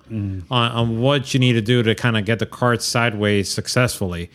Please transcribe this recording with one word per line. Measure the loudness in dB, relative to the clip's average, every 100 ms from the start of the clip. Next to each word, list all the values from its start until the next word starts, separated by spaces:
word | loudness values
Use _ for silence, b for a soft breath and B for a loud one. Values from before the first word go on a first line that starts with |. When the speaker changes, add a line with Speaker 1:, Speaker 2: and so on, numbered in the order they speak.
| -12
Speaker 1:
Mm. | -6 -6 -6 -2
Speaker 2:
on, | 0 0
on | 0 -2 0
what | 0 0 0
you | 2
need | 4
to | 4
do | 2 2
to | 2
kinda | 2 0 0
get | 0 -2
the | -4
cart | -2 0 0
sideways | 0 0 0 0 0 0 0
successfully | -6 -2 0 0 0 -6 -6 -10